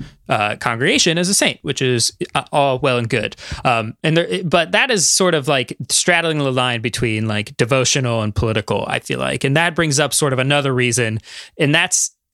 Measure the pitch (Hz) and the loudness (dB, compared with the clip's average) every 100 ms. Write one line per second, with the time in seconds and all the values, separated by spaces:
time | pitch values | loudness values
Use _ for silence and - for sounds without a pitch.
0 | - - - 117 104 107 127 113 147 269 | -18 -16 -2 0 0 -2 -4 0 2 2
1 | 175 165 180 202 247 - - 135 127 120 | 2 2 0 2 0 -2 -6 -2 0 0
2 | - - - 147 - 151 139 127 135 120 | 0 -4 -6 -6 -2 0 2 2 0 0
3 | 113 120 110 - - - - 117 110 - | 0 -2 -4 -8 -12 -2 0 0 -2 -4
4 | 160 160 180 180 180 175 165 208 262 214 | 0 0 0 -2 0 0 2 0 2 2
5 | - - 185 160 135 139 120 - 117 - | 2 2 2 2 2 0 -2 -8 -4 0
6 | - 170 165 151 139 127 127 120 113 - | 2 2 2 0 0 0 0 -2 -4 -2
7 | 120 110 110 104 104 - 117 135 120 147 | -2 -2 -2 -2 -4 -2 2 2 2 0
8 | 123 113 107 - 117 110 - 101 - - | 0 0 -2 -2 0 -2 -2 -2 -2 -4
9 | - 127 - 131 135 143 170 165 160 139 | -4 -4 -2 -2 0 2 2 0 0 2
10 | 143 - 147 131 131 143 139 127 123 113 | 0 0 0 0 2 0 0 0 0 0
11 | 113 110 - - - - 147 160 180 - | -2 -4 -8 -16 -14 0 2 2 2 0
12 | - - _ | -2 -8 _